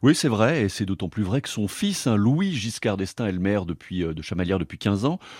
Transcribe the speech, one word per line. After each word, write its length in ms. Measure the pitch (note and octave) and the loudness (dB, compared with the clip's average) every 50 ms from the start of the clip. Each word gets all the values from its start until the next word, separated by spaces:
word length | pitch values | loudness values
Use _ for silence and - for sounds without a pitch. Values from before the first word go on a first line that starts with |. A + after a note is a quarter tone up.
Oui, 140 | - C3 F3 | 4 4 4
c'est 140 | - - C#3+ | 6 2 2
vrai, 340 | A2+ G2+ A2 B2 E3+ D3+ A2 | 4 4 4 4 4 2 2
et 60 | F#2+ | 0
c'est 160 | - - G#2+ | 0 -2 -2
d'autant 240 | F#2+ G2 - G2 E2+ | -2 -2 -4 -4 -6
plus 140 | - G#2+ G#2 | -4 -4 -2
vrai 180 | F2+ G#2+ C#3 | 0 -2 -2
que 80 | - - | -4 -4
son 180 | - A#2 G#2 | -4 -4 -4
fils, 400 | G2+ - - G#3 G3+ F#3+ - - | -4 -4 -2 -2 -2 -2 -2 0
hein, 80 | C3 A2+ | 2 2
Louis 380 | G2+ G2+ A#2 C#3 D#3+ G3 G3 F3 | 4 4 4 4 2 0 0 -2
Giscard 420 | A#2+ G2 A#2 - - - A#2 G2+ | -2 -4 -6 -6 -4 -2 -2 -2
d'Estaing, 320 | F#2 F#2+ - - - A#2+ | -2 -4 -6 -4 -4 -4
est 60 | G#2 F#2+ | -2 -2
le 60 | F2+ | 0
maire 260 | F2+ G2 G#2 G2+ F#2 | 0 2 2 0 0
depuis, 380 | E2+ E2 - - - F#2 F#2 F2 | -2 -6 -8 -8 -6 -4 -2 -2
euh, 100 | E2 D#2 | -2 -4
de 80 | D#2 | -6
Chamalières 360 | D#2 - - E2+ F2+ E2+ F#2+ | -6 -6 -2 -2 0 0 0
depuis 200 | F#2 E2 - - | 0 -2 -4 -8
quinze 260 | - - G#2 G2+ G2 A2 | -2 0 0 0 2 0
ans. 160 | C#3+ F3 F#3 - - - | 0 -2 -4 -8 -16 -20